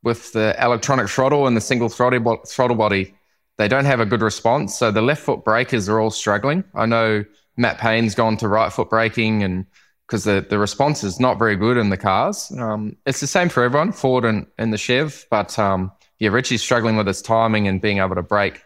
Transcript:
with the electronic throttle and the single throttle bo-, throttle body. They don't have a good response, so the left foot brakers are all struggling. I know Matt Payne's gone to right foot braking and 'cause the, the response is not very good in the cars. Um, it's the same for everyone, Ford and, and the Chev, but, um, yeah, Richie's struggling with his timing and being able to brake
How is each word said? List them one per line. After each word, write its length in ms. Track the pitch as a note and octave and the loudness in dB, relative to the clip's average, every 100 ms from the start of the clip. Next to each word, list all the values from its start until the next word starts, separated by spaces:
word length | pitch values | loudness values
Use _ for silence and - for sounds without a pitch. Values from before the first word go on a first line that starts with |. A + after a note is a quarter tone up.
with 300 | A#2 A2+ - | -2 -4 -4
the 220 | A2 A2 - | -2 -2 0
electronic 480 | A#2+ A#2+ - C3+ G2 | 0 0 0 0 0
throttle 400 | - C3 C#3+ C3+ | 0 2 2 2
and 80 | A#2 | 0
the 60 | |
single 260 | - B2+ A#2 | 0 -2 -2
throttle 320 | - B2 B2 | 0 0 2
bo-, 220 | A#2 A2+ - | 0 -2 -6
throttle 280 | - B2 A#2 | -2 0 2
body. 380 | G#2+ G2+ F#2 _ _ _ _ - | 2 0 -2 _ _ _ _ -2
They 100 | G#2 | 0
don't 180 | C3 C#3 | 2 2
have 140 | B2+ | 2
a 60 | A2 | 2
good 160 | A#2 | 2
response, 560 | A2 - A#2 C3 G3 - | 0 0 0 0 -2 -2
so 140 | A#2 | 0
the 100 | G#2+ | 2
left 200 | A#2 D#3 | 0 0
foot 220 | - B2+ | -2 -4
brakers 440 | - A2 B2 A#2+ F#2+ | 0 0 0 -2 0
are 120 | A2 | 0
all 100 | A2 | 0
struggling. 540 | - - G#2 B2+ E3 G3 | -2 -2 0 0 -2 -4
I 140 | - A2+ | -4 0
know 360 | A#2 A2+ G#2+ G#2 _ _ - | 2 2 0 -4 _ _ -2
Matt 220 | A#2+ - | -2 0
Payne's 380 | A#2 A2+ A2+ G2+ | 0 2 0 2
gone 220 | A2+ A2 | 0 0
to 100 | A2 | 0
right 260 | G#2 A2 | 0 0
foot 160 | - A2+ | -2 -2
braking 540 | A2 A2+ A2 A2 G#2+ | 0 0 0 -2 0
and 220 | G2 F#2 F#2 _ _ _ _ | -2 -4 -8 _ _ _ _
'cause 160 | A2 | -4
the, 220 | G#2 G2 G2 | 0 0 0
the 80 | G#2 | 0
response 460 | G2+ - C#3+ D3+ | -2 0 0 0
is 160 | G2+ F2+ | -4 0
not 180 | B2+ G#2 | 0 2
very 180 | A2+ G2+ | 0 2
good 220 | G#2+ B2 | 2 2
in 120 | G#2 | 0
the 80 | F#2+ | 0
cars. 540 | G#2+ F#2+ D3 G3+ - A#2+ | 0 0 0 -4 -10 -8
Um, 400 | A#2 G#2+ G#2+ - - | -6 -4 -6 -8 -6
it's 140 | C3 | -4
the 80 | C3 | -2
same 200 | F#3+ F3+ | 0 0
for 160 | B2+ | 2
everyone, 280 | B2 C#3 F3 | 2 2 0
Ford 340 | - C3+ B2+ A#2 | -2 0 2 2
and, 220 | G#2+ - - | 0 -4 -6
and 160 | A2+ | -4
the 40 | G#2+ | -4
Chev, 480 | - B2+ D3+ - - | 0 0 0 -6 -2
but, 280 | A2 G2+ - | -2 -2 0
um, 340 | G2+ F#2+ F#2+ _ _ _ | 0 0 -4 _ _ _
yeah, 100 | G#2+ | 0
Richie's 320 | G#2+ C3 A#2 | 0 0 -4
struggling 360 | - B2 A2+ A2 | 0 0 2 0
with 100 | G2+ | 0
his 140 | F#2+ | -4
timing 460 | - A2+ A2+ G#2+ G2+ | 0 2 2 2 0
and 120 | F#2+ | 0
being 200 | G#2+ G2+ | -2 0
able 160 | F#2+ F#2 | 0 -2
to 80 | |
brake 380 | F2 G#2 G2 - | -2 0 0 -4